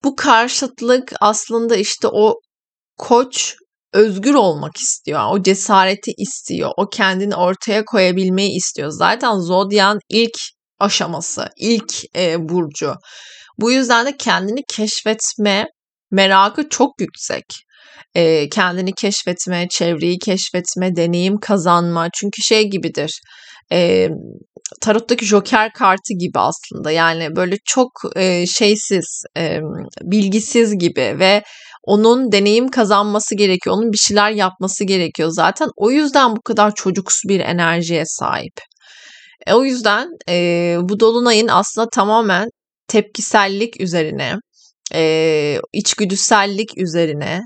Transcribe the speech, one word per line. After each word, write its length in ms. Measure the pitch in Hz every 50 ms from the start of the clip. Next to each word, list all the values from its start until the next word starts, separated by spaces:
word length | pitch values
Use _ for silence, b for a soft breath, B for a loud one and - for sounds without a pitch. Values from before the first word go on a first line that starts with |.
| -
Bu 120 | 285 -
karşıtlık 960 | - - 302 240 226 233 254 - - 277 254 - - 233 233 247 254 254 - - -
aslında 560 | 214 208 214 214 - - 226 233 233 233 233
işte 320 | 190 208 - - - - -
o 260 | - 208 214 220 - - _ _ _ _ _ _ _ _ _ _ _ _
Koç 580 | - - 240 233 262 254 - - - - - _ _ _ _ _ _ _ -
özgür 420 | 196 214 226 190 190 196 262 285
olmak 420 | 277 214 185 156 147 143 151 147
istiyor, 440 | - - - - - _ - - 151 107 104
o 120 | 180 202 185
cesareti 720 | 190 190 190 - - 214 190 185 190 196 196 - - - -
istiyor, 520 | 196 - - - - - 185 175 - - -
o 120 | - 202 202
kendini 460 | - - 208 190 190 185 196 202 202
ortaya 500 | 170 175 180 190 - - - 202 214 214
koyabilmeyi 720 | - - 214 185 180 180 185 190 185 185 190 196 202 -
istiyor. 340 | 185 180 - - - 143 151
Zaten 480 | 156 170 170 180 208 247 - - 214 190
Zodyak'ın 640 | 175 165 180 185 202 196 202 208 196 196 208 202 _ _
ilk 280 | - 220 233 226 226 - - - _ _ _ _ _ _
aşaması, 720 | 202 202 196 - 175 156 170 147 165 - - - - - _
ilk, 600 | _ - 220 233 214 214 - - - - - _
e, 320 | - 185 170 160 170 165 156
burcu. 460 | 175 180 170 147 143 - - 143 135 - B B B B B B B B B B B -
Bu 120 | 214 233
yüzden 360 | 254 269 262 233 247 233 233
de 100 | 277 285
kendini 440 | 269 - 240 180 175 185 202 220 269 285 _
keşfetme 1000 | - - 214 214 - - - 214 220 220 - - - - 208 208 196 196 220 - _ _ _ _ _ _ _ _
merakı 580 | 196 190 196 190 196 190 196 208 214 - - -
çok 320 | - - 254 277 - -
yüksek. 440 | 202 - _ - - - - 65 - _ - - _ B B B B B B B B B _
E, 340 | 175 170 160 160 156 147 143
kendini 440 | - 220 190 180 175 180 185 185 190
keşfetme, 760 | - - 196 202 - - - 180 175 - 185 180 175 175 180
çevreyi 480 | - - 175 170 170 151 156 175 180 180
keşfetme, 800 | - 214 185 190 - - - 180 175 - - 190 180 185 180
deneyim 440 | 175 170 170 175 175 180 190 202 208
kazanma. 680 | - - 214 202 165 180 175 175 175 175 170 165 165 170 -
Çünkü 280 | - - 202 - - -
şey 280 | - 226 214 214 208
gibidir, 500 | 196 185 135 165 - - 143 156 - - B B B B B B B B B _ 175
e, 360 | 175 - 180 185 - - 180 160 - - 55 - - - _ _ - _ - - _
tarottaki 440 | - 226 214 226 233 - - - 233
Joker 480 | 196 208 202 196 - 247 226 214 220 _
kartı 420 | - 247 196 185 196 _ - 220 180
gibi 200 | 175 180 - 127
aslında. 520 | 95 131 170 - - - - - - 151
Yani 460 | 156 165 165 165 165 165 165 151 160
böyle 200 | 165 180 180 185 208 _
çok, 260 | - - 262 254 254 _ - - - -
e, 300 | - 190 185 180 175 175
şeysiz, 760 | 180 - - 226 208 214 214 - - 202 185 156 - - - - - _
e, 240 | - 170 156 165 170 156 151 - 165 - - - - -
bilgisiz 760 | 175 190 214 202 196 190 220 214 - - 233 233 220 208 190
gibi 380 | 165 180 - - 127 107 120 143
ve 240 | 185 190 202 208 202 B B B B B B B B
onun 500 | - 196 208 214 226 240 254 262 240 202
deneyim 360 | 202 202 208 214 226 247 262
kazanması 640 | 262 254 220 190 208 202 208 214 208 214 208 - 233
gerekiyor. 420 | 196 208 196 185 180 - 196 185
Onun 160 | 196 226 233 208
bir 60 | 214
şeyler 320 | - - 202 208 202 208
yapması 540 | 220 208 196 185 185 _ 190 190 - - 214
gerekiyor. 460 | 190 196 190 175 160 - - 160 165 165
Zaten 360 | 165 160 170 196 - 311 - -
o 140 | - 202 226
yüzden 460 | 262 294 311 285 269 294 269 247 220
bu 40 | 180 _
kadar 320 | - 226 208 208 214 208
çocuksu 540 | - - 190 185 196 185 - - - - 190
bir 120 | 196 185
enerjiye 640 | - - 170 175 170 165 165 170 170 165 170 160 156
sahip. 480 | 165 - - - - - - - 160 _ - - _ _ B B B B B B B B B B B B B -
E, 80 | - 185
o 100 | 233 269
yüzden, 440 | 269 254 247 214 214 202 214 262 349 330 - - -
e, 480 | 175 180 175 175 175 170 175 175 170 170 180
bu 180 | 180 208 202
dolunayın 480 | 226 220 226 240 240 240 226 214 226 220
aslında 400 | - 180 214 - - 214 226 226
tamamen 600 | - 247 196 202 214 233 226 202 185 175 208 233 _ _ _ _ _ _ _ _
tepkisellik 920 | - 220 214 - _ - 208 - - 220 202 196 196 196 220 233 - -
üzerine, 560 | 190 180 165 175 160 151 151 139 135 127 156 202 - _ b b b b b _ _ - -
e, 680 | 160 160 156 160 160 160 160 156 151 147 147 143 - - - -
içgüdüsellik 1080 | - 202 - - - 208 185 196 196 - - 233 208 196 202 202 190 226 - - -
üzerine 600 | 185 175 156 170 170 160 147 147 143 - 151 180 226